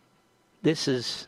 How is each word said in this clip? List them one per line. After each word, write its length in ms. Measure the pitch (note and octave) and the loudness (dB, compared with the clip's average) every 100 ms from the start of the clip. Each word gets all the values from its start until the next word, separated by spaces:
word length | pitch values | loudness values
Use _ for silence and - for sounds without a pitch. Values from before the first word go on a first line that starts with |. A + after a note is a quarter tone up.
| _ _ _ _ _ _ | _ _ _ _ _ _
This 280 | D3+ D#3 - | 0 2 0
is 360 | B2+ A#2 - | 0 -2 -8